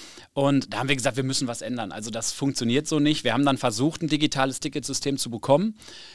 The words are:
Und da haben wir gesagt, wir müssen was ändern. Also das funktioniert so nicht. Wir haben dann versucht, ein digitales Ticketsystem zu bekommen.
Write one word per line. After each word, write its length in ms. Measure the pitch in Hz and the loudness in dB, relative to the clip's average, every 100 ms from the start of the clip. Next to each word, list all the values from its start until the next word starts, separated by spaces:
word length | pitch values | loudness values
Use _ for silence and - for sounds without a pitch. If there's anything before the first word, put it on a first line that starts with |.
| - - - | -20 -20 -8
Und 400 | - 139 139 - | 0 2 2 0
da 60 | 107 | -2
haben 100 | 135 | 0
wir 60 | 139 | 0
gesagt, 200 | 131 120 | 0 0
wir 80 | |
müssen 240 | 131 131 123 | -2 0 -2
was 140 | 117 | -4
ändern. 320 | 113 123 104 | -6 -6 -6
Also 160 | 110 113 | -8 -8
das 240 | 113 - | -6 -6
funktioniert 520 | - 139 135 117 131 - | -2 -2 0 2 2 2
so 140 | 156 | 2
nicht. 240 | 147 151 | 4 2
Wir 80 | 123 | 2
haben 140 | 113 143 | 2 4
dann 120 | 131 | 2
versucht, 440 | 127 107 143 - | 0 2 0 0
ein 80 | 156 | 0
digitales 500 | 147 151 143 135 127 | 2 2 2 0 -2
Ticketsystem 580 | 151 147 131 135 143 139 | -6 -6 -6 -4 -4 -4
zu 120 | 123 | -4
bekommen. 480 | 113 - 143 220 214 - - - | -2 4 4 4 -4 -14 -20 -20